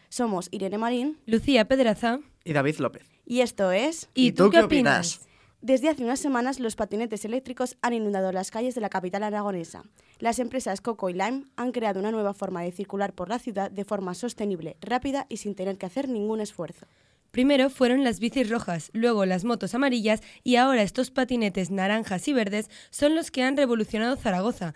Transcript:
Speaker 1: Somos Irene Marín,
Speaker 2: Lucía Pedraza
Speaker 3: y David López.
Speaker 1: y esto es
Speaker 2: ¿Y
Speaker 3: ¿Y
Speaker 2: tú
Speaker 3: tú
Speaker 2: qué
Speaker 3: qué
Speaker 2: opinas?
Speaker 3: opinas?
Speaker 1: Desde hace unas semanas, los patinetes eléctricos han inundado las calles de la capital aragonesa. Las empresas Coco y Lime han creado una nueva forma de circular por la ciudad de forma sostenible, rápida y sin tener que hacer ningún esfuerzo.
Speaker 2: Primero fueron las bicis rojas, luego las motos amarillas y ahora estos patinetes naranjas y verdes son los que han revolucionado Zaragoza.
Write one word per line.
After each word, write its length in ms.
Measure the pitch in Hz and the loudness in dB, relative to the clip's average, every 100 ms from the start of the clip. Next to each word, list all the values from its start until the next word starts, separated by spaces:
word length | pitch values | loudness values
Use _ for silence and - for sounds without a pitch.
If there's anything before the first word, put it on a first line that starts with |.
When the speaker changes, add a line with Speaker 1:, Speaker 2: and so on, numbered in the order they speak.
| _ | _
Speaker 1:
Somos 380 | - 233 185 185 | -2 0 -2 -4
Irene 260 | 214 190 208 | -6 -4 -2
Marín, 400 | 233 247 285 302 - | -2 0 -2 -6 0
Speaker 2:
Lucía 400 | 220 285 247 214 | 2 4 4 6
Pedraza 540 | 269 240 202 233 262 - _ | 4 4 2 0 -2 -6 _
Speaker 3:
y 80 | - | -2
David 240 | 147 139 156 | 2 2 2
López. 240 | 135 - - _ - | -2 -4 -20 _ -4
Speaker 1:
y 140 | 240 | 0
esto 320 | 240 - 185 | 0 0 2
es 360 | 190 285 330 - | 2 0 -4 -4
Speaker 2:
¿Y 140 | 254 254 | 2 4
Speaker 3:
¿Y 40 | |
Speaker 2:
tú 120 | 165 | 6
Speaker 3:
tú 60 | 202 | 8
Speaker 2:
qué 80 | 339 | 8
Speaker 3:
qué 60 | 320 | 6
Speaker 2:
opinas? 500 | 294 240 131 175 - | 6 4 2 0 -6
Speaker 3:
opinas? 120 | - _ _ _ | -14 _ _ _
Speaker 1:
Desde 280 | 226 262 302 | 0 2 2
hace 160 | 277 | 0
unas 160 | 233 269 | -2 -2
semanas, 400 | 294 247 254 262 | 0 0 -2 -2
los 160 | 226 - | -4 -4
patinetes 480 | - 202 233 208 | -4 -4 -4 -6
eléctricos 520 | 214 254 262 254 254 - | -6 -6 -6 -6 -6 -4
han 120 | 240 | -2
inundado 360 | 233 208 196 190 | 0 -2 -2 -2
las 220 | 185 190 | -2 -4
calles 240 | 220 254 240 | -4 -4 -4
de 40 | |
la 100 | 202 | -4
capital 340 | 190 180 196 | -4 -4 -4
aragonesa. 580 | 214 208 202 185 165 80 - _ _ - | -4 -4 -4 -6 -8 -14 -20 _ _ -6
Las 180 | 226 226 | -2 -2
empresas 420 | 247 262 220 196 | -2 -4 -4 -4
Coco 300 | 240 214 185 | -6 -4 -4
y 40 | |
Lime 320 | 180 202 269 269 - | -2 -4 -4 -8 -8
han 160 | 247 | -6
creado 260 | 240 220 190 | -2 -2 -2
una 140 | 208 | -2
nueva 200 | 220 202 | -2 -2
forma 300 | 202 190 180 | -4 -6 -6
de 80 | 175 | -6
circular 420 | 175 196 196 202 | -6 -6 -4 -4
por 160 | - 180 | -6 -6
la 120 | 240 | -6
ciudad 320 | 254 196 196 | -6 -6 -4
de 120 | 196 | -6
forma 300 | 196 202 185 | -6 -4 -4
sostenible, 640 | 175 240 - 208 175 160 - | -6 -8 -4 -4 -4 -8 -10
rápida 460 | 208 247 269 269 - | -4 -2 -2 -4 -6
y 100 | - | -8
sin 180 | 208 196 | -8 -6
tener 220 | 185 196 | -6 -6
que 80 | 185 | -6
hacer 220 | 262 277 | -6 -4
ningún 320 | 226 214 220 | -2 -2 -2
esfuerzo. 460 | 208 - 160 - - _ _ _ _ | -6 -8 -12 -12 -20 _ _ _ _
Speaker 2:
Primero 380 | 247 269 277 262 | 2 4 6 4
fueron 360 | - 240 262 | 4 4 4
las 160 | 254 185 | 2 0
bicis 280 | 233 269 220 | -2 0 0
rojas, 420 | 233 - 170 - | -2 -4 -6 -6
luego 320 | 226 240 220 190 | 0 2 4 2
las 180 | 185 | 2
motos 300 | 226 233 190 | 0 -2 -2
amarillas 480 | 240 277 240 214 214 - - | 0 2 2 2 0 -4 -6
y 120 | - 240 | 2 4
ahora 260 | 269 247 | 6 4
estos 280 | 196 - 254 | 2 0 -2
patinetes 600 | - 254 247 208 190 175 | 0 0 0 0 -2 -2
naranjas 560 | 196 190 220 214 185 294 | 0 0 0 -2 -4 0
y 60 | |
verdes 380 | 262 202 208 208 - - | 0 0 -2 -6 -12 -14
son 260 | - 294 | 0 2
los 160 | 320 320 | 2 0
que 120 | 254 | -2
han 120 | 254 | 0
revolucionado 640 | 277 262 226 214 214 233 269 | 2 2 2 0 -2 -2 0
Zaragoza. 560 | 220 180 208 233 170 | 0 0 0 -2 -6